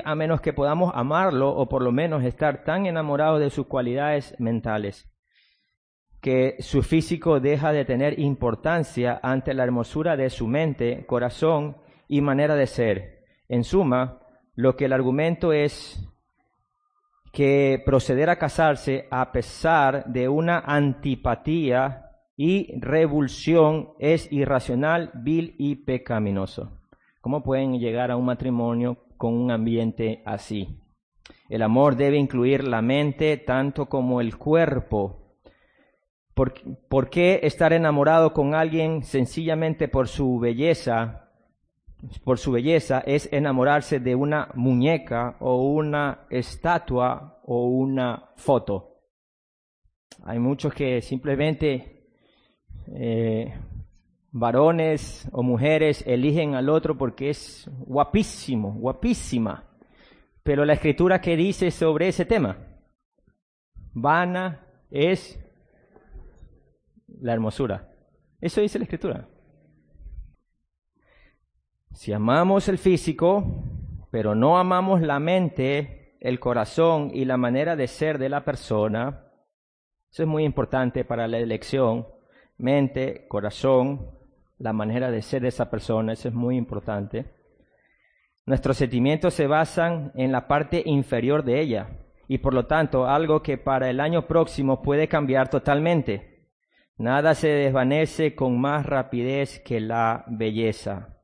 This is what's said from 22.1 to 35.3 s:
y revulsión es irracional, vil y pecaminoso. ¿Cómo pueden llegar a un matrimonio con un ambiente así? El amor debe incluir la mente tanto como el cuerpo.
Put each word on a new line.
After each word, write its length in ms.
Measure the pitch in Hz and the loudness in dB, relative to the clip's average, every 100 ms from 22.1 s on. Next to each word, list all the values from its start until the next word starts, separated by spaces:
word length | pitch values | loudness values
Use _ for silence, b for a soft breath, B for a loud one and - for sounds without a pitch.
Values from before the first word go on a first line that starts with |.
| _ _ - | _ _ -4
y 420 | 151 196 - 127 | 0 0 -2 -6
revulsión 1160 | 143 151 160 147 135 - - 165 156 156 - - | -2 2 2 2 0 -2 2 6 6 4 -4 -2
es 320 | 143 160 - | 2 2 0
irracional, 800 | 143 135 131 - 123 151 170 165 | -2 0 0 0 0 0 0 -2
vil 420 | 123 120 160 170 - | -6 -2 0 -2 -4
y 160 | 143 | -4
pecaminoso. 1080 | 139 135 127 - 117 104 98 95 - - - - b b b | -4 -4 -4 -2 -2 0 -2 -4 -8 -14 -14 -20 b b b
¿Cómo 180 | 117 147 | -6 -4
pueden 360 | 127 131 135 127 | -2 0 0 -2
llegar 320 | 117 117 123 | -2 -2 -2
a 60 | 120 | 0
un 100 | 123 | -2
matrimonio 720 | 123 131 120 117 117 123 123 _ - | -2 -2 -2 0 0 -2 -4 _ -6
con 160 | 117 | -2
un 180 | 117 123 | 0 0
ambiente 720 | 117 113 117 113 107 113 110 - | 0 0 0 0 -2 -4 -4 -6
así? 560 | 104 - 107 95 - - _ _ _ B B - | -8 -6 -8 -8 -12 -18 _ _ _ B B -8
El 140 | 113 | -2
amor 340 | 110 120 143 127 | 2 4 4 4
debe 220 | 139 147 | 4 4
incluir 460 | 135 127 123 139 | 2 2 2 2
la 180 | 139 117 | 0 0
mente 560 | 113 139 147 135 156 143 | 2 2 0 0 0 0
tanto 480 | - 127 139 139 139 | 0 -2 0 -2 -4
como 340 | 139 127 123 | -2 0 0
el 160 | 117 - | -2 -4
cuerpo. 1000 | - 160 165 135 - 107 98 - - | 2 4 4 0 -2 -2 -2 -6 -20